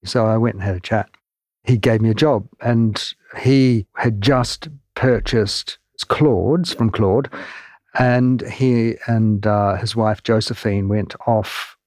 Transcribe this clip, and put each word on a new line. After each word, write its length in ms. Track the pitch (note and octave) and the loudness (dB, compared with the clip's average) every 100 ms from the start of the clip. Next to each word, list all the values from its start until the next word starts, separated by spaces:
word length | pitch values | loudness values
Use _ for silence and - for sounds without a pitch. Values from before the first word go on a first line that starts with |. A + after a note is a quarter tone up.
So 220 | - B2+ A2 | -2 0 2
I 100 | A2 | 2
went 180 | A#2 | 0
and 100 | G2 | -2
had 100 | F#2+ | -4
a 60 | F2+ | -6
chat. 280 | - A2 - _ _ _ _ _ | -2 -4 -4 _ _ _ _ _
He 140 | - A#2+ | -2 0
gave 240 | A#2+ A2 | 2 2
me 100 | A2+ | 2
a 40 | |
job, 340 | G#2+ D3+ A#2+ G2+ _ | 2 2 0 -4 _
and 540 | A#2+ A#2 A2+ G#2 - - _ - | -2 2 0 -2 -10 -14 _ -4
he 480 | B2+ C3+ C3 A#2 - | 2 4 4 2 -2
had 260 | - B2 G#2 | -4 -2 0
just 480 | G2+ C3 A#2+ - D#3+ - _ - | 2 2 0 -6 -14 -18 _ -2
purchased 800 | C3 A#2 - A#2+ G2+ - - - _ - - | 0 0 0 0 0 -4 -8 -16 _ -14 -6
Claude's 640 | D3+ D3+ G2+ F#2 E3 F3 | 2 2 2 0 0 -2
from 180 | - A2+ | -2 -2
Claude, 400 | - G2+ G#2+ C3+ - - - - - _ - | 2 2 2 -2 -10 -16 -18 -20 -20 _ 0
and 440 | B2+ B2 B2+ B2 | 2 2 2 0
he 540 | - - C3 A#2+ A2+ A2 - | -4 -2 0 2 0 -4 -2
and, 400 | A#2 A2 G2+ G#2+ | 0 2 2 2
uh, 300 | G#2 G2+ F#2+ | 2 2 0
his 180 | A2 | -4
wife 300 | A2+ A2 G#2+ | -2 -2 -2
Josephine 640 | - A2 - A2+ A2 G2+ G2 | 0 0 0 -4 -4 -2 -2
went 260 | G#2 F#2+ - - | -2 -4 -6 -2
off 500 | A2 G2 - - _ | 0 -2 -10 -14 _